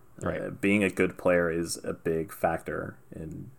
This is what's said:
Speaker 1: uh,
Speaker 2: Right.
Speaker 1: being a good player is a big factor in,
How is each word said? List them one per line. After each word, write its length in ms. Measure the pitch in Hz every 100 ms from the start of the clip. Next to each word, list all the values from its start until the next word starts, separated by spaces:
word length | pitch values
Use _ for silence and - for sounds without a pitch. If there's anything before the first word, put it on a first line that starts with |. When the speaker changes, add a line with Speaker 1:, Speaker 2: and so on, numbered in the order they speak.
| - -
Speaker 1:
uh, 40 | 87
Speaker 2:
Right. 320 | 85 - 90
Speaker 1:
being 220 | 101 104
a 60 | 95
good 280 | - 92 -
player 320 | 92 87 85
is 280 | 82 82 -
a 100 | -
big 380 | 85 85 82 80
factor 640 | - 87 82 - 80 - - - -
in, 340 | 80 85 92